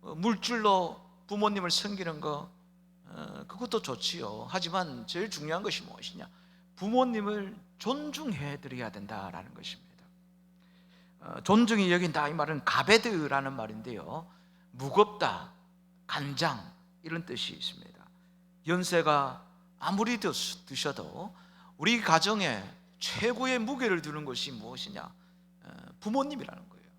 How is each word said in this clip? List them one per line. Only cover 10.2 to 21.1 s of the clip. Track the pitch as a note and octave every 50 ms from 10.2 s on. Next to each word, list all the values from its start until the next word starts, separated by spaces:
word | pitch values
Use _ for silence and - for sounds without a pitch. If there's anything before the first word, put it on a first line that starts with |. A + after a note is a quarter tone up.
| _ _ _ _ _ _ _ - - - - - - - - - - - - -
어, | - - - - -
존중이 | - G3 A3 A#3+ G#3+ A3+ G#3 G3 F3+
여긴다, | F3 F3+ F3+ E3+ C#3+ D#3 D3 D3
이 | D#3+
말은 | E3 D3 D3 D#3+ C#3+ -
가베드라는 | - - - C3+ C3 G#3 A3+ G#3 A#3+ G#3 E3+ D3+ C#3 C#3 C#3 C3+ C3+ C#3
말인데요, | B2+ A2 A2 A2 A2 A2 B2 A#2+ G2 C#2+ D#2+ A2+ D#3 F3 - - - - - _ - - -
무겁다, | - B2 C3+ C#3+ - F#3 G#3 G#3 - - E3+ B2 G2+ - - - - - - _ _ _ _ _ _ _ _
간장, | - - D3+ C#3+ C#3+ C#3+ - D#3+ D#3+ C3+ A2 - - - - _ _ _ _ -
이런 | D#3+ D#3+ E3+ E3+
뜻이 | F3 - A2+ - - -
있습니다. | - - - - - - - - - - - - _ _ _ _ _ _ _ _ _ _
연세가 | D#3 E3+ F3+ F#3 F3 F3+ E3+ D#3+ D#3 D3+ C#3+ C#3 C3 C3 - - - - - _ _ _ _
아무리 | - D#3 F#3 G3 A3 A3 B3 A3
드-, | - F#3 C3 - - - - - -
드셔도 | - C3+ B2+ - D3+ C#3 - F2 D2